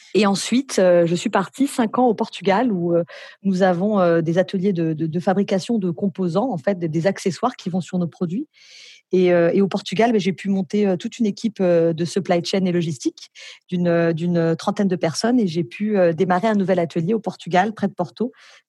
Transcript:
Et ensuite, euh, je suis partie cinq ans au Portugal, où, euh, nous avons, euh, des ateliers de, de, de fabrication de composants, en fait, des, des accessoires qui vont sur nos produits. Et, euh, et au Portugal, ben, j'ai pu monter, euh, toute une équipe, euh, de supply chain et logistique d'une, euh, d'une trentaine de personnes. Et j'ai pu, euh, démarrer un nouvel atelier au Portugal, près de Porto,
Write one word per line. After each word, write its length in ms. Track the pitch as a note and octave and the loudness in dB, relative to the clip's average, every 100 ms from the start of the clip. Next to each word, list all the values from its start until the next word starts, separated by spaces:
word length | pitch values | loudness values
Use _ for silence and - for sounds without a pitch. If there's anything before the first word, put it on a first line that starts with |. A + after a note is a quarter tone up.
| - | -4
Et 120 | F#3+ G3+ | 2 2
ensuite, 540 | G3 - A#3 C#4 - | 0 0 -2 0 2
euh, 260 | F#3 F3 E3+ | 4 6 4
je 100 | F3 | 0
suis 140 | G#3+ | 0
partie 380 | G3+ F3+ - C#4 | -2 -2 -2 -2
cinq 320 | - A3 - | 0 -2 2
ans 80 | B3+ | 2
au 60 | |
Portugal, 580 | G#3 A3+ - F#3+ F#3+ B3+ | 0 -4 -4 0 0 2
où, 240 | F#3 E3+ E3+ | 0 0 0
euh, 80 | E3+ - - - | -2 -10 -20 -6
nous 200 | G3 F3+ | -2 2
avons, 360 | F#3 F3 G#3 G#3 | 2 2 2 2
euh, 220 | F3 E3+ | 4 2
des 160 | D#3+ F3 | 2 0
ateliers 340 | F#3 G3 G3 | 0 0 0
de, 220 | E3+ D#3+ | 0 -2
de, 140 | D#3 D#3+ | -2 -4
de 120 | E3+ | -2
fabrication 580 | G3 F#3+ G3 F#3+ - A#3 | 0 0 0 -2 0 -2
de 140 | F3+ | -2
composants, 640 | - G3+ E3 F#3 F3 C4 | -2 -4 -2 -2 0 -2
en 40 | F3 | -2
fait, 220 | - F#3+ | -2 -2
des, 80 | E3 | -2
des 180 | D#3+ F3+ | 0 -2
accessoires 520 | G3 F#3+ D3+ B3 - | -2 -4 -2 -4 -4
qui 120 | F3+ | -6
vont 120 | F3+ | -6
sur 180 | - F#3 | -4 -4
nos 80 | E3+ | -4
produits. 400 | - F3 G3+ D#4 _ - - - - - | -4 -6 -4 -8 _ -20 -20 -20 -20 -2
Et, 200 | F#3 F3+ | 2 4
euh, 180 | F3 E3+ | 4 4
et 80 | G3 | 4
au 60 | G3 | 2
Portugal, 460 | G3+ - F3+ A#3 | -2 -6 0 2
ben, 80 | A3 | 2
j'ai 100 | F3 | 0
pu 160 | - G3 | -2 -2
monter, 400 | F#3+ F3+ G#3 G3+ | -2 -2 0 0
euh, 80 | F3+ | 0
toute 240 | A#3 - | -4 -2
une 60 | G#3+ | -2
équipe, 320 | G3+ A3+ - | -2 -6 0
euh, 320 | F#3 E3+ E3 | 2 4 2
de 140 | D#3 E3+ | 0 -2
supply 360 | G3+ E3+ F3 - | -4 -2 -2 0
chain 180 | G3 | -2
et 80 | F#3 | 0
logistique 580 | F3 E3 D3 E4 - - - - - - | 0 -2 -4 -6 -8 -20 -20 -20 -20 -8
d'une, 220 | F3+ F3 | -2 0
euh, 240 | E3+ E3 | 2 2
d'une 420 | D#3+ F3 E3+ E3 E3 | 0 0 0 0 0
trentaine 320 | - G3+ G3 | -2 0 -2
de 80 | F3+ | 0
personnes. 420 | D#3+ - A3+ B3 | -2 -2 0 2
Et 100 | F#3+ | 0
j'ai 180 | E3 - | -2 -6
pu, 320 | - G#3 G3+ | -4 -2 2
euh, 160 | F3 | 2
démarrer 340 | D#3+ F#3 F3+ A3 | 2 0 2 2
un 80 | G#3 | 0
nouvel 240 | F#3 F3+ | 2 0
atelier 340 | E3+ E3+ E3 | 0 -2 -2
au 60 | A3+ | -2
Portugal, 540 | F#3 - F3 F3 G#3+ | -4 -10 -2 0 0
près 160 | G#3+ G3 | -2 -6
de 40 | |
Porto, 380 | - F3 - B3 - - - | -4 -8 -4 -8 -8 -20 -20